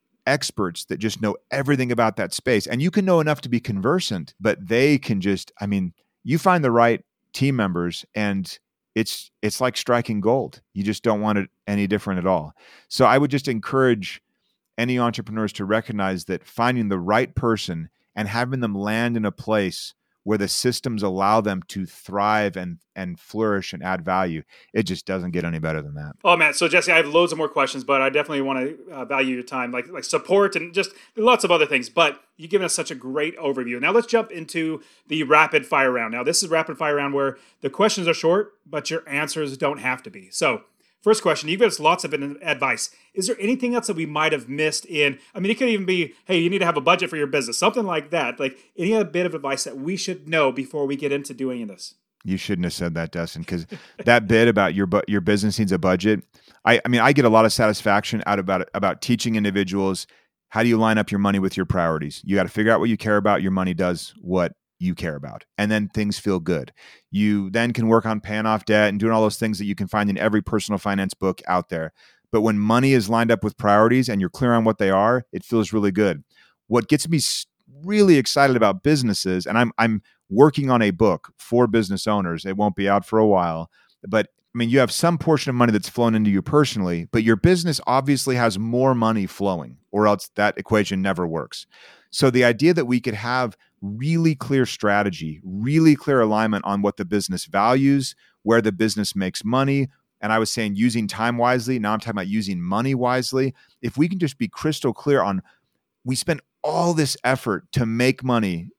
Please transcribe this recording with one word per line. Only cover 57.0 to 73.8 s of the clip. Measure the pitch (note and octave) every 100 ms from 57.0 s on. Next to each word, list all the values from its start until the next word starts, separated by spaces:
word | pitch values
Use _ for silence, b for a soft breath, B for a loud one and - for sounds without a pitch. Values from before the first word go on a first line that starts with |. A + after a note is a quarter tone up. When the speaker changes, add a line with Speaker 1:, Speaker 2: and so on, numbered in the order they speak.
Speaker 1:
I | B2
get | D3
a | B2
lot | A2
of | A2
satisfaction | - A2 G#2+ A2 G2+ - A2 -
out | G2+
about, | F#2 F#2 -
about | F#2+ G2 -
teaching | - A#2 A#2+
individuals, | A2 G#2 G2 F#2+ G2 F#2+ F#2 - b b _ _
how | A2
do | A#2+
you | A2+
line | A2 G#2+
up | G2+
your | G2+
money | G2+ G2
with | F#2+ -
your | F2+
priorities? | F#2 E2 D#2+ D2+ -
You | - G2
gotta | F2+
figure | - G#2+
out | A2+
what | A#2
you | G#2+
care | A2 G#2
about. | G#2 F#2
Your | F#2+
money | F#2+ F#2
does | F2 F2+ F2 - -
what | F2 F2+ E2+ - _ -
you | F2+
care | E2+ E2+ D2
about. | C2+ - - -
And | G#2
then | G#2+ G#2
things | A2 G#2 G2
feel | G#2 F#2
good. | E2 E2 C2 - B B B
You | G2 G#2 G#2 F#2+
then | A2+ A#2+
can | A#2 A2+
work | A2+
on | A2 G#2+
paying | - G#2+ A2
off | G#2+ -
debt | G#2+ G#2+
and | G2+
doing | A2+
all | A2
those | G#2+ -
things | A2 G2
that |
you | G#2
can | G2 G2
find | G#2+ G2+
in | F#2+
every | G#2 G#2
personal | - A2 - G2+
finance | G#2 G2 F#2+
book | - F#2+ F2+ -
out | F2+ -
there. | E2+ D#2+ - b b b
But | A2+
when | A2 G#2
money | G#2+ A#2 C3+
is | C3 G2
lined | A#2 A#2
up | A2+
with | G#2+ -
priorities | G#2 G#2